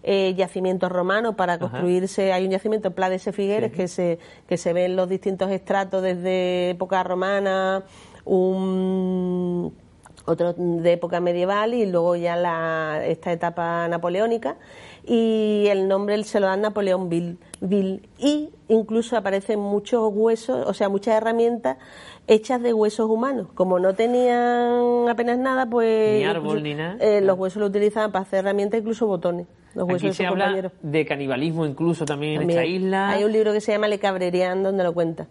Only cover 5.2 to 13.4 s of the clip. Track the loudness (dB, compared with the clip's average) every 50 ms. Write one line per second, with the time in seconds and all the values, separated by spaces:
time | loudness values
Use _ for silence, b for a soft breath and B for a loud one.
5.2 | -2 -4 -2 -2 -2 -2 -2 -4 -2 -2 -2 -2 0 -2 -2 -2 0 0 -2 -2
6.2 | -2 -2 0 0 0 0 0 0 0 -2 -2 -4 -4 -2 -2 -2 0 -2 -2 -2
7.2 | 0 0 0 0 0 0 0 0 0 0 -2 -2 -6 B B B B B B B
8.2 | B 0 2 2 2 2 0 0 -2 -2 0 0 0 0 0 0 0 -2 -2 -2
9.2 | -2 -2 -2 -2 -2 -2 -2 -4 -4 -6 -10 -14 -20 -20 -20 -20 _ -20 -20 -12
10.2 | -2 -2 0 0 0 -2 0 -2 -2 -2 0 2 2 2 2 2 0 -4 -2 -2
11.2 | 0 0 0 0 0 0 0 0 0 0 0 0 0 0 2 2 2 2 0 0
12.2 | 0 -2 0 0 0 -2 -2 -2 -2 -2 -2 -2 -4 -4 -4 -4 -2 -2 -4 -4
13.2 | -2 -4 -4 -2